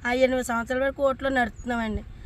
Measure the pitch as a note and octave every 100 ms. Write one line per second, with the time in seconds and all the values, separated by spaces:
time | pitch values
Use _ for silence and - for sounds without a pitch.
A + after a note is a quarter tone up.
0 | A#3+ B3+ B3+ B3+ B3 A#3 A#3 B3+ C4+ C4+
1 | C#4 C4 C4+ C4+ A#3 - A#3+ A#3+ A3 G#3
2 | - -